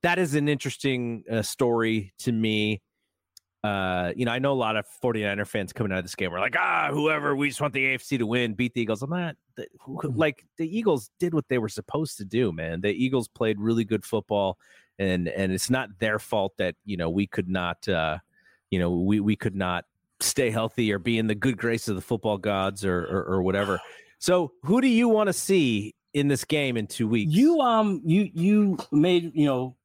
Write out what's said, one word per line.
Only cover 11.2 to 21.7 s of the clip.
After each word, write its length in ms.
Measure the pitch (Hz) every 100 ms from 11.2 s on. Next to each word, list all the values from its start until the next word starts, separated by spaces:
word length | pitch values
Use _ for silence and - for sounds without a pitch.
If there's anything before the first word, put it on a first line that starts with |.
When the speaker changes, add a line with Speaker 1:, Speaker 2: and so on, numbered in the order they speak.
| 175
Speaker 1:
what 140 | 160 -
they 100 | 127
were 100 | 107
supposed 480 | - - 147 156 -
to 60 |
do, 280 | 98 110 117
man. 280 | 82 80 82
The 100 | 101
Eagles 340 | 98 127 131 113
played 340 | - 113 101
really 240 | 107 117
good 200 | 104 107
football, 540 | - 110 - 104 98 92 _ - _ -
and, 300 | 98 92 85
and 240 | 87 95
it's 160 | 92 -
not 300 | 131 117 101
their 200 | 110 107
fault 360 | - 113 98 _
that, 180 | 92 85
you 120 | - 92
know, 140 | 82
we 160 | 87 101
could 220 | - 90
not, 400 | 92 87 87 -
uh, 300 | 90 80 78 _ _ _ _ _
you 80 | 92
know, 140 | 87
we, 260 | 87 95 104
we 160 | 104
could 220 | 107 110 98
not 280 | 92 87 - _ _ _
stay 300 | - - 127
healthy 420 | 110 113 - 110
or 80 | 101
be 180 | 87 113
in 80 | 110
the 80 |
good 220 | 104 135 110
graces 320 | 117